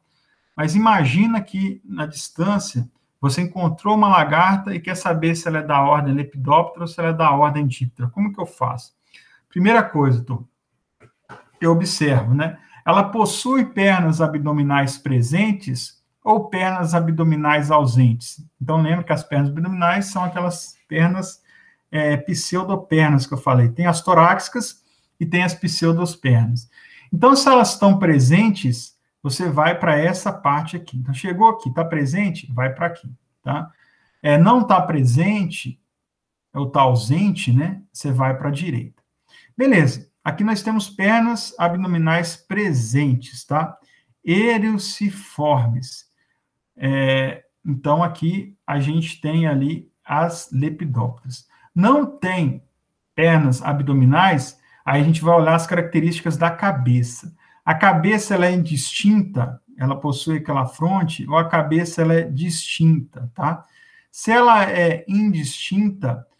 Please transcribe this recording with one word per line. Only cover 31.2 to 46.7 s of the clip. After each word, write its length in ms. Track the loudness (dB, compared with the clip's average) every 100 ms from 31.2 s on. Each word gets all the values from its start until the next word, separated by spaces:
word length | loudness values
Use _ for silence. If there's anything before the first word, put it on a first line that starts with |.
| -6 2 2
aqui, 240 | 2 -6
tá 120 | -4
presente? 680 | -4 -2 -2 -2 -2 -4 -8
Vai 220 | -4 -4
pra 120 | -4 -6
aqui, 240 | -6 -18 -20 _ _
tá? 280 | -8 -6 -8 _ _ _ _ _
É, 140 | 2 4
não 280 | 6 6
tá 160 | 4 2
presente, 1000 | 2 0 2 2 2 0 -2 -6 -12 -14 _ _ _ _ _ _ _
ou 180 | -8 -2
tá 120 | 2
ausente, 720 | 4 2 0 0 0 0 2
né? 280 | 2 2 -6 -14
Você 200 | -10 -4
vai 240 | -2 -2 -2
pra 140 | -4
direita. 520 | -4 -4 -6 -8 _ _ _ _ _ _ -2
Beleza. 540 | 2 4 4 0 -14 _
Aqui 220 | -8 -2
nós 180 | -2 -2
temos 260 | -2 -4 -4
pernas 640 | -2 0 2 0 -2 -8 -4
abdominais 800 | -2 -2 -2 0 0 0 -2 -10
presentes, 1080 | -8 -4 -2 -2 0 0 0 0 -4 -16
tá? 320 | -6 -4 -4 -10 _ _ _ _
Ereuciformes. 1800 | -2 2 2 2 0 -2 -6 -4 -6 -6 -16 -4 0 2 0 -2 -8 -16 _ _ _ _ _ _ _